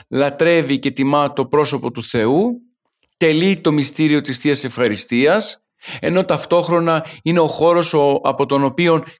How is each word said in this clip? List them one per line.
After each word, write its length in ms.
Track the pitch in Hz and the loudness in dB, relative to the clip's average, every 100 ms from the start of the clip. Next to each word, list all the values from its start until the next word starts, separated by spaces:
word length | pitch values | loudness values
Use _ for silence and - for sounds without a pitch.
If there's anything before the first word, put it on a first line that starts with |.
| _ | _
λατρεύει 720 | 127 143 139 160 170 139 135 | -2 -2 0 2 2 2 -2
και 120 | 135 | -2
τιμά 420 | 123 135 143 143 | -2 0 0 0
το 120 | 143 131 | -2 -2
πρόσωπο 460 | 147 147 139 123 | 0 0 -4 -6
του 120 | 120 | -8
Θεού, 480 | - 120 110 147 233 240 - _ _ _ _ _ | -6 -2 0 2 0 -4 -12 _ _ _ _ _
τελεί 440 | 165 156 190 196 | 2 2 2 2
το 100 | 160 | 0
μυστήριο 500 | 151 135 - 156 147 | 0 -2 0 2 2
της 160 | 143 123 | -2 -4
Θείας 260 | 151 139 | -2 -2
Ευχαριστίας, 1000 | 127 117 120 107 - 120 143 208 - - _ _ - - | -4 -2 -2 -2 -2 2 2 2 -2 -10 _ _ -18 -8
ενώ 260 | - 180 180 | -2 0 0
ταυτόχρονα 800 | 151 - 175 170 170 165 160 160 - | -4 0 0 2 0 2 0 -4 -6
είναι 180 | 160 175 | -2 2
ο 80 | 156 | 0
χώρος 460 | - 165 175 165 | 2 2 2 2
ο, 260 | 156 143 139 | 2 2 2
από 220 | - 135 139 | -2 -2 -2
τον 180 | 139 | 0
οποίο 400 | 139 135 175 160 - | 0 0 2 0 -2